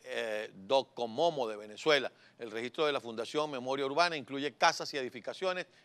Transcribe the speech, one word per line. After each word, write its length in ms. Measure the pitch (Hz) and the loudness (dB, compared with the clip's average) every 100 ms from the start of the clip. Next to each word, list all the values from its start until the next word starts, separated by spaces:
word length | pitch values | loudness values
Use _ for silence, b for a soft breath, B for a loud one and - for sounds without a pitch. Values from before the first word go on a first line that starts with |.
eh, 480 | 127 120 117 107 107 | -8 -4 -2 -2 -6
Docomomo 920 | 98 95 135 - - 117 117 170 139 113 | -8 2 2 2 -4 -4 2 2 2 -2
de 80 | |
Venezuela. 560 | 104 107 104 156 143 110 - b b | -4 -10 -2 4 4 4 -6 b b
El 140 | 117 | -8
registro 340 | 110 123 - | -6 -4 0
de 60 | 151 | 0
la 80 | 135 | 0
Fundación 500 | 117 113 110 151 151 | -2 -6 -2 -2 -2
Memoria 360 | 131 127 139 | -2 -2 -2
Urbana 320 | 135 143 175 156 | 0 2 2 0
incluye 380 | 123 139 143 | -6 -4 -4
casas 380 | - 170 156 156 | 4 4 4 -2
y 40 | 143 | -4
edificaciones 720 | 123 120 123 - 185 180 160 b | -4 -6 -10 -4 -2 -2 -6 b